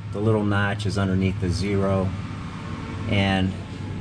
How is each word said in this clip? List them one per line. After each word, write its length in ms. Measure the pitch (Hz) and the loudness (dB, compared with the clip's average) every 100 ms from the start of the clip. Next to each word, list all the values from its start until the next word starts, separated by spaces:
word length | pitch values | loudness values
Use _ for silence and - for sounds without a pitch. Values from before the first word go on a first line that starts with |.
| 104 | -8
the 60 | 98 | 0
little 240 | 107 110 | 2 4
notch 440 | 104 101 101 101 98 | 4 2 2 0 -2
is 100 | 101 | 0
underneath 420 | 98 95 95 92 | 2 2 2 0
the 100 | 92 | 0
zero. 580 | 82 98 101 95 95 92 - - - - - - - - - - | 0 0 2 2 2 0 -2 -6 -8 -8 -8 -8 -8 -8 -6 0
And 420 | 101 98 95 95 92 - - - - | 2 4 2 2 -2 -8 -8 -8 -6